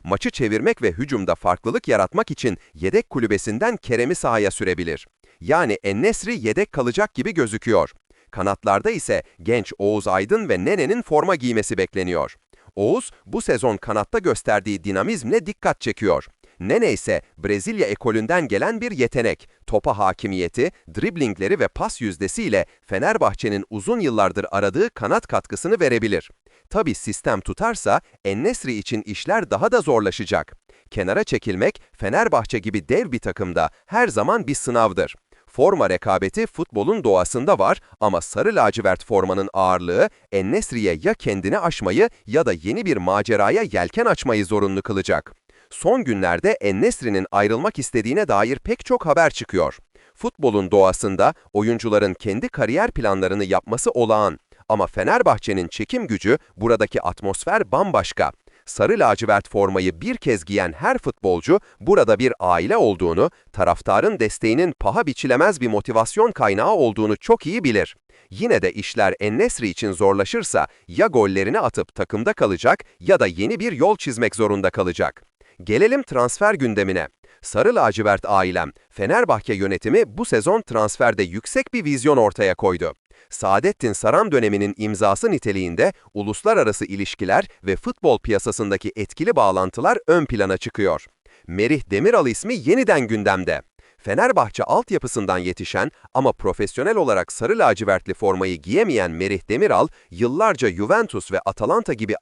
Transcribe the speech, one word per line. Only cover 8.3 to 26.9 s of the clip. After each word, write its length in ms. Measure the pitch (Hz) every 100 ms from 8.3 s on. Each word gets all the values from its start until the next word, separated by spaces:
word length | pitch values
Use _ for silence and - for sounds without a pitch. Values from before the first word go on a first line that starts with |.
Kanatlarda 600 | - 95 98 107 98 202
ise 320 | 214 - 101 - _
genç 300 | 87 120 98 -
Oğuz 300 | 101 107 101
Aydın 400 | 92 101 220 190
ve 160 | 95
Nene'nin 380 | 104 196 143 233
forma 320 | - 151 185
giymesi 440 | 175 123 110 104 92
bekleniyor. 580 | 92 98 90 85 67 - _ _ - -
Oğuz, 340 | 104 220 - - -
bu 160 | 131
sezon 340 | - 123 123 101
kanatta 420 | - 104 101 226
gösterdiği 680 | 180 110 - 104 101 98
dinamizmle 640 | 92 95 143 220 120 151 170
dikkat 340 | - 190 151
çekiyor. 460 | - - 101 73 - _ _ _
Nene 320 | 90 190 220
ise 300 | 110 - 87 - _
Brezilya 480 | 95 104 196 214 139
ekolünden 640 | 104 120 110 110 175 143
gelen 320 | 101 165 226
bir 100 | 240
yetenek. 580 | 170 117 131 113 80 - _ -
Topa 320 | 107 151 104
hakimiyeti, 720 | 98 95 107 92 85 - 151 - -
driblingleri 680 | 82 190 170 127 98 95 190
ve 80 | 101
pas 320 | - 208 -
yüzdesiyle 680 | 110 82 95 - 202 98 - _ _
Fenerbahçe'nin 800 | 98 156 220 127 98 113 101 95
uzun 300 | 107 95 240
yıllardır 460 | 160 110 98 92 92
aradığı 400 | 98 98 95 233
kanat 360 | - 110 202 -
katkısını 540 | 104 - 101 170 214
verebilir. 500 | 151 117 110 90 - - _ _ _
Tabii 240 | 202 214